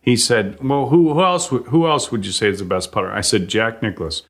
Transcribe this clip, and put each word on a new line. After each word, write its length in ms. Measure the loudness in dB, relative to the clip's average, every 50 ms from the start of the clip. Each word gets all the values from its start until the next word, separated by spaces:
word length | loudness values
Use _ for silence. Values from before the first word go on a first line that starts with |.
He 160 | _ 2 2
said, 420 | 2 2 2 2 2 2 -2 -6 -6
"Well, 280 | -4 -2 0 0 0 4
who, 260 | 4 4 4 4 4
who 80 | 2 2
else 280 | 2 2 0 -2 -2
w-, 200 | -4 -4 -2 2
who 160 | 2 2 2
else 240 | 4 2 0 0 -2
would 160 | -4 -6 -4
you 60 | -4 -4
say 160 | 0 0 0
is 100 | 0 0
the 60 | -4
best 260 | -4 -2 -4 -4 -4
putter?" 220 | -4 -4 -4 -4 -4
I 80 | -4
said, 280 | -2 0 0 0 0 0
"Jack 320 | -2 0 0 -2 -2 -4
Nicklaus. 420 | -6 -6 -4 -4 -8 -8 -8 -8 -12 _